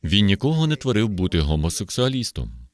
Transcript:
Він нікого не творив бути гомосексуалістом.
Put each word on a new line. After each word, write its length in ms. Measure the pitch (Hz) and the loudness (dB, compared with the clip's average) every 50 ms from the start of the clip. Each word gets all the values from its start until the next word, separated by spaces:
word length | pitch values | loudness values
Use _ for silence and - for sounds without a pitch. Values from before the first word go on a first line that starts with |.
| - | -2
Він 220 | 82 80 101 104 | 2 4 4 6
нікого 420 | 98 98 98 - 139 160 160 160 156 | 4 4 2 2 0 0 2 2 0
не 80 | 151 | 0
творив 340 | - - 131 120 104 110 117 | -2 -2 0 2 2 2 0
бути 300 | 104 87 92 92 - 85 | 0 0 -2 0 2 0
гомосексуалістом. 1300 | 78 73 78 78 76 82 - - 107 87 - - 123 131 135 131 117 - - - 64 57 - - - - | 2 2 0 0 0 -2 -2 -4 -6 -6 -4 -2 -2 -2 -2 -4 -6 -6 -6 -8 -8 -8 -10 -16 -18 -20